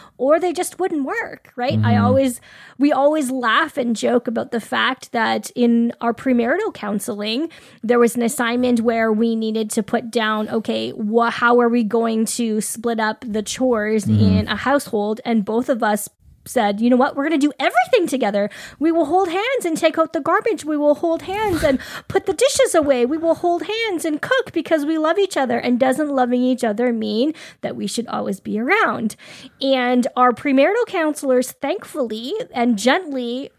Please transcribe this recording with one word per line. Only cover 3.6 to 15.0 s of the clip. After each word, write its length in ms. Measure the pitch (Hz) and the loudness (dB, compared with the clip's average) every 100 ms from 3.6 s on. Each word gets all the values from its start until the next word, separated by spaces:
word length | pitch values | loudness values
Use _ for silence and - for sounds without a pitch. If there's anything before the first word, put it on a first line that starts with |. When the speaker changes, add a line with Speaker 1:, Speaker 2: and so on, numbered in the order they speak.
| 320 - | 0 -2
Speaker 1:
and 160 | 240 220 | -2 -2
joke 320 | 240 247 240 | 0 0 0
about 240 | 226 - | -4 -4
the 100 | 226 | -6
fact 500 | - - 226 262 - | -4 -2 -2 -4 -6
that 400 | 233 214 277 - - | -2 -2 -2 -4 0
in 360 | 240 233 233 - | 2 4 0 -2
our 120 | 233 | -4
premarital 600 | 226 262 240 233 349 427 | -2 0 2 2 0 -2
counseling, 760 | - 208 202 - 208 208 233 320 - - - | -6 -6 -4 -6 -6 -4 -4 -6 -8 -20 -6
there 160 | 220 240 | 0 4
was 160 | 233 240 | 4 2
an 60 | |
assignment 580 | 233 - 233 247 247 240 | -2 -2 -2 0 2 2
where 320 | 226 226 226 | 0 0 0
we 240 | 214 233 226 | 2 0 0
needed 340 | 220 220 214 | -2 -4 -2
to 120 | - | -4
put 260 | 202 240 240 | -2 -4 -2
down, 380 | 233 214 214 214 | -2 -2 -2 -2
okay, 440 | 226 214 220 226 | -4 -4 -4 -6
wha-, 360 | - 208 226 233 | -6 -2 2 0
how 280 | - 240 240 | 2 4 4
are 100 | 240 | 4
we 140 | 240 | 2
going 400 | 214 226 226 220 220 | 0 0 0 0 -2
to 360 | - 233 214 | -2 -2 -2
split 380 | - - 233 226 | -4 -6 -4 -2
up 220 | 214 220 247 | -2 -4 -6
the 160 | 214 | -6
chores 600 | 208 - 254 226 214 220 190 | -4 -2 0 0 0 0 2
Speaker 2:
Mm-hmm. 180 | 107 190 190 | 4 4 4
Speaker 1:
in 100 | 214 | 0
a 80 | 214 | -2
household? 640 | 254 285 - 220 | 0 0 0 -4